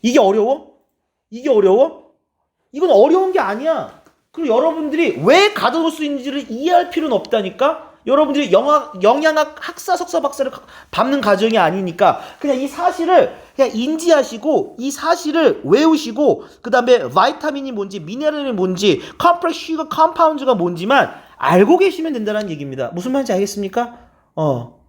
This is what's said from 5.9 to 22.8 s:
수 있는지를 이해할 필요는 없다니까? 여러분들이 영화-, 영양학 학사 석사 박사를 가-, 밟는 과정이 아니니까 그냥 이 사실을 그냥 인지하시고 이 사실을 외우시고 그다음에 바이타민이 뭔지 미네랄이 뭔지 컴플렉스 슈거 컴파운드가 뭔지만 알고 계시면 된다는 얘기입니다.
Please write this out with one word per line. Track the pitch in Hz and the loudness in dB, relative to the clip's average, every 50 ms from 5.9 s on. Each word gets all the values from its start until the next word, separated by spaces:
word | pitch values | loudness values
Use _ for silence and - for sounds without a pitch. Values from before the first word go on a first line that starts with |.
수 | 320 320 311 | -4 -4 -6
있는지를 | 285 285 277 247 277 269 285 247 - | -6 -6 -6 -6 -6 -8 -8 -8 -8
이해할 | 220 233 277 339 359 349 349 349 | -10 -6 -2 2 2 2 0 0
필요는 | - 330 311 302 240 | -4 -6 -4 -2 -2
없다니까? | 190 - - - 220 196 190 185 - 262 285 311 - - - - _ _ | -4 -2 -2 -4 -2 -2 -4 -4 -2 -2 -2 -2 -4 -10 -20 -20 _ _
여러분들이 | 220 254 285 311 285 285 277 294 208 180 | 0 2 2 2 2 0 -4 -2 2 2
영화-, | 196 247 285 294 302 294 - - 185 180 | 2 4 4 0 0 0 -4 -10 0 2
영양학 | 208 247 285 302 320 311 311 302 302 - - | 2 2 4 2 0 0 0 -2 -2 -6 -14
학사 | - - 339 - - - 359 | -14 -14 -14 -12 -4 -4 -4
석사 | 359 359 - - 330 | -4 -4 -4 -4 -4
박사를 | 262 277 277 - 269 262 | -4 -4 -4 -4 -6 -6
가-, | - - - - - - - _ - | -6 -12 -20 -20 -20 -20 -20 _ -2
밟는 | - 220 262 277 277 | -2 0 0 0 0
과정이 | 226 208 202 185 214 226 220 214 | 2 2 2 2 2 0 2 2
아니니까 | 180 160 175 196 190 180 165 175 196 175 - - - - - _ | 2 2 0 -2 -6 -6 -2 2 2 2 2 0 -6 -18 -18 _
그냥 | - 285 277 254 | -4 -4 -2 -2
이 | 277 269 | -4 -8
사실을 | - - 349 359 359 - 330 330 370 330 - - - - - _ _ | -6 -2 -2 -2 -2 -2 -2 4 4 4 4 2 -4 -14 -20 _ _
그냥 | - 269 233 - | -2 -2 -2 0
인지하시고 | 220 233 277 320 320 330 349 320 294 262 - 233 220 - 302 302 202 - - - - | -4 -4 -4 -4 -4 2 2 2 2 2 -2 -6 -6 -2 0 0 0 -2 -4 -10 -10
이 | 240 269 277 | -8 -8 -8
사실을 | - - 320 349 349 - 302 285 330 320 240 147 - - | -6 -2 -2 -2 -2 -2 -2 0 2 2 2 2 0 0
외우시고 | 135 175 254 302 320 320 294 - 233 214 233 294 262 165 - - - - _ _ | 0 2 4 4 4 2 2 0 -6 -4 0 2 2 2 0 -4 -20 -20 _ _
그다음에 | 240 208 254 240 240 254 233 185 170 | 0 0 2 4 4 2 2 2 0
바이타민이 | 127 180 202 262 320 - - 302 277 277 269 269 247 | 2 2 2 2 0 -2 -6 -6 -6 -6 -8 -8 -8
뭔지 | 202 202 196 190 202 | -8 -8 -8 -8 -12
미네랄이 | 156 151 208 254 302 302 302 294 285 269 233 | -12 -10 -10 -4 -4 -2 -2 -2 -6 -4 -2
뭔지 | 190 185 185 185 175 196 208 156 - - - - _ | -2 -2 -2 -2 0 2 2 2 2 -2 -12 -10 _
컴플렉스 | - 349 349 349 359 339 330 - | 2 2 2 2 0 -4 -4 -4
슈거 | - - 320 311 311 311 | -8 -8 -6 -6 -6 -6
컴파운드가 | - 302 320 320 330 - 339 311 311 285 269 262 247 | 0 2 2 2 2 2 2 2 2 0 0 0 0
뭔지만 | 196 170 175 175 165 175 208 269 277 190 - - - - _ _ | 0 0 -4 -4 -4 -2 2 2 2 2 0 -4 -16 -20 _ _
알고 | _ - 135 170 180 202 214 330 370 | _ -2 2 4 4 6 6 4 4
계시면 | 381 392 - 359 320 330 285 | 4 0 0 -2 -6 -6 -6
된다는 | 240 214 208 214 214 214 196 | -6 -4 -4 -4 -4 -4 -6
얘기입니다. | 160 147 143 139 131 131 | -8 -10 -10 -10 -8 -6